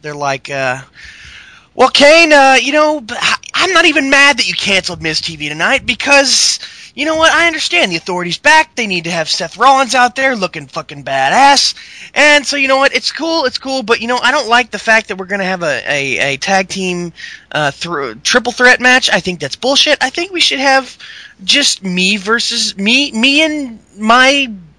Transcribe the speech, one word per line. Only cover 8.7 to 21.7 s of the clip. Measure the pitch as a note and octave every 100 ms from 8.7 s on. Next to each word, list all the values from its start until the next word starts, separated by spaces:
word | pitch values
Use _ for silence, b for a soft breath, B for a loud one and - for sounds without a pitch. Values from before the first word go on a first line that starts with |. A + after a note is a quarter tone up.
| -
They | A3
need | F3+
to | E3
have | E3 D#3
Seth | - E3+ F3
Rollins | B3+ C4+ B3+ B3+
out | B3 C4+
there | C4+ A#3+
looking | F#3 E3 C#3
fucking | - - C#3+
badass. | C#3+ C3+ C3+ G3 C#4 C4+ - - B B B
And | - D4 D4 B3+
so, | C#4+
you | C4+
know | C4+
what, | C4+ A#3+
it's | -
cool, | - D#4+ E4 B3+
it's | -
cool, | C4+ C4+
but, | G#3+ A3+
you | A3+
know, | B3
I | A#3+
don't | D4 A3
like | A#3 A#3
the | G3+
fact | - A3 -
that | F#3+
we're | F#3
gonna | G3+
have | F#3 F#3
a, | E3 B2 -
a, | C#3+ C#3 A2 C3+
a | C3+
tag | - F#3+ F#3+
team, | G3 F#3 F3+ F3 B B B B
uh, | D3 D3
thr-, | - E3+ D#3+ C3+ A2
triple | - B3 A#3+
threat | - B3 B3
match. | B3+ B3+ A#3
I | G#3
think | F#3 F3
that's | C#3 -
bullshit. | A#3+ C#4 D4+ C#4+
I | C4
think | - F#4
we | F4+
should | - C#4
have | C#4 C4+ B3+ - B B B B
just | F#3+ F#3+ -